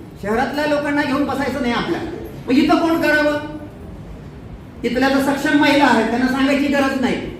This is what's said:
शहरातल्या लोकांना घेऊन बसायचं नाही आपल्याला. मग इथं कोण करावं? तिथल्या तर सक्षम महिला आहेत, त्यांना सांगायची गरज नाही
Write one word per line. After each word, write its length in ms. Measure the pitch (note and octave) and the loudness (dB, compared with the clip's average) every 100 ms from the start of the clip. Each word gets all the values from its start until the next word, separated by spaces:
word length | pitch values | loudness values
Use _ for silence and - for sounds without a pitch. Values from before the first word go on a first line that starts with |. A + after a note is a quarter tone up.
| - - | -16 -10
शहरातल्या 440 | G3 A3+ C4 D4 D4+ | -4 -2 -2 -2 0
लोकांना 360 | D4 D4 D4 | 0 0 0
घेऊन 220 | C#4 C#4 | 0 0
बसायचं 380 | C4+ C4+ C#4 C4 | 0 -2 -2 -2
नाही 100 | A#3+ | -2
आपल्याला. 360 | A3 - - - - - - - | -2 -2 -4 -6 -8 -10 -10 0
मग 60 | |
इथं 220 | C4+ E4+ | 4 4
कोण 260 | D#4+ E4 E4 | 4 2 2
करावं? 360 | D4+ D4+ D4 D4 - - - - - - - - - - - - - - | 2 4 2 0 -4 -12 -14 -16 -16 -16 -16 -16 -16 -16 -16 -16 -16 -6
तिथल्या 260 | A#3+ B3 C4+ | -2 2 2
तर 240 | C4+ C#4 | 2 2
सक्षम 260 | C#4 D4+ D4 | 0 2 4
महिला 260 | D4 C#4+ | 4 6
आहेत, 260 | B3+ A3+ A3 | 6 4 2
त्यांना 180 | B3 C4 | 0 0
सांगायची 380 | C#4 C#4 C#4 C#4+ | 2 2 2 2
गरज 340 | C#4 C4+ C4 | 2 2 0
नाही 160 | A3 - - | 0 -2 -6